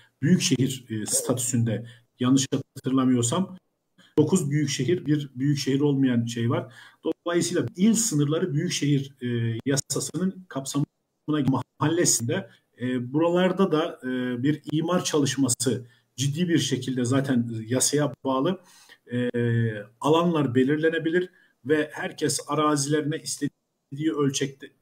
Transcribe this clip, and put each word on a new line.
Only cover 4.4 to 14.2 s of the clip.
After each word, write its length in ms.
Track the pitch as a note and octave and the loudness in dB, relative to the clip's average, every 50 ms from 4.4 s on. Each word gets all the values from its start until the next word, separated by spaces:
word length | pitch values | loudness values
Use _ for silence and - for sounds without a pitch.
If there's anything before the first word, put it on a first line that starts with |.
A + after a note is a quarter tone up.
| D3 C#3 | 2 2
büyükşehir, 540 | C#3+ D3+ D3 C#3+ - - B2 D3 F3+ F3 - | 0 0 0 0 -2 -2 0 0 0 0 0
bir 240 | C#3+ D3+ D3 C#3+ - - | 0 -2 -2 -2 -6 -6
büyükşehir 440 | B2 C3+ D3 D3 C#3+ - C3 C3+ C3+ | -2 0 0 0 0 0 0 0 2
olmayan 460 | D3 C#3+ C#3 C3+ C3+ B2+ B2 A#2 A2+ | 2 2 2 2 2 2 2 0 0
şey 240 | A2+ A#2 A#2+ A#2 A#2+ | -2 -2 -2 -2 0
var. 240 | D3+ F3 - - - - - - - _ - D#3+ - _ - | 0 -2 -4 -6 -12 -20 -20 -20 -16 _ -6 -6 -6 _ -4
Dolayısıyla 400 | F3 F3 F3 E3+ - F3+ D#3+ B2+ A#2 - | -2 0 0 0 0 0 -2 -2 -4 -2
il 180 | F3 G3 A3+ G#3 | 2 2 4 4
sınırları 600 | - - - D#3 C#3+ C#3+ C#3 D#3+ E3 F#3 D#3 C#3 | 2 0 0 0 0 2 2 0 0 -2 -2 -2
büyükşehir, 640 | D3+ F3 F3 - - D3 C#3+ D3 C3 - - - - | -2 -2 -2 -2 -2 0 2 2 2 0 -4 -10 -8
e, 380 | B2 B2 A#2+ A#2 A#2 A2+ A2+ A#2 - | -6 -4 -2 -2 -2 -2 -4 -4 -2
yasasının 800 | C3+ C#3 C3+ - - - - C#3+ - - D#3 F#3 F#3+ - - - - | -2 -2 -2 -2 -4 -4 -6 -4 -6 -4 -2 -2 -2 -4 -6 -12 -10
kapsamına 380 | - C3+ C#3 - - C#3+ D3+ - _ _ _ _ _ _ _ D3+ D3+ D3+ C3 A#2+ C3+ A#2+ - _ _ - | -10 -8 -8 -4 -2 -2 -2 -2 _ _ _ _ _ _ _ -2 -2 0 2 2 0 0 -2 _ _ -2
mahallesinde, 680 | D3+ D3+ E3 F3 E3 - - - A#2 A#2+ E3 F#3+ F#3+ - - _ _ _ _ - | 0 0 2 2 2 2 2 0 0 -2 -2 -4 -4 -8 -14 _ _ _ _ -8
e, 320 | A#2+ B2+ B2+ B2+ A#2+ B2 C3+ | -6 -4 -4 -4 -4 -2 -2
buralarda 580 | D3+ E3 E3+ E3+ F3+ F#3 F#3 F3+ F3+ G3 D3+ | 0 2 2 2 4 2 2 2 2 2 2
da, 280 | D3+ D3+ E3 E3 - - C3 | 2 2 0 -2 -4 -8 -8
e, 400 | B2+ B2+ B2+ | -6 -4 -4